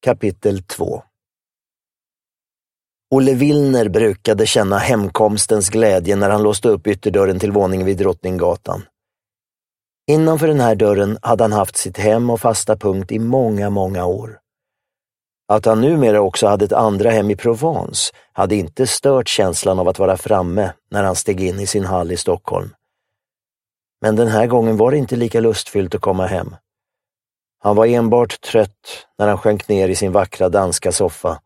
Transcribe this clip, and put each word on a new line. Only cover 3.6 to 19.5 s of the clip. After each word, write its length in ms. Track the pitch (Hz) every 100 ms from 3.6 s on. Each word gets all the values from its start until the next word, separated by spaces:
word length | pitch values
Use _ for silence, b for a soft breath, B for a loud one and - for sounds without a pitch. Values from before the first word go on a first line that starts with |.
| 139 131 110
brukade 560 | 95 110 98 - 104 110
känna 320 | - 101 98
hemkomstens 920 | - 117 101 - 107 104 - 107 98
glädje 460 | 110 110 95 85 98
när 140 | 101
han 140 | 104
låste 260 | 104 104 120
upp 180 | 101 107
ytterdörren 520 | 98 107 98 98 92
till 120 | 104
våningen 340 | 101 95 95 92
vid 120 | 95
Drottninggatan. 840 | 95 87 92 92 85 87 - 90 - _ _ _ _ _ _ _ _ _ _ _ -
Innanför 400 | 151 160 160 160
den 120 | 151
här 160 | 120 107
dörren 420 | 104 101 101 107
hade 220 | - 113
han 80 | 113
haft 260 | 107 95 -
sitt 200 | - 90
hem 320 | 104 117 120
och 120 | 117
fasta 360 | 123 110 - 107
punkt 340 | 104 95 92
i 80 | 110
många, 500 | 113 131 120 104 101
många 360 | 101 95 95 90
år. 340 | 95 113 107 _ _ _ _ _ _ _ _ _ _ _
Att 180 | 107 110
han 160 | 110
numera 400 | 127 165 123 107
också 260 | 98 - 107
hade 180 | 101 104
ett 80 |
andra 360 | 107 110 98 110
hem 220 | 113 101
i 40 | 101
Provence 760 | 120 113 156 135 - - - b b
hade 220 | - 98 107
inte 320 | 82 - 127
stört 400 | - 139 131 -
känslan 520 | - 98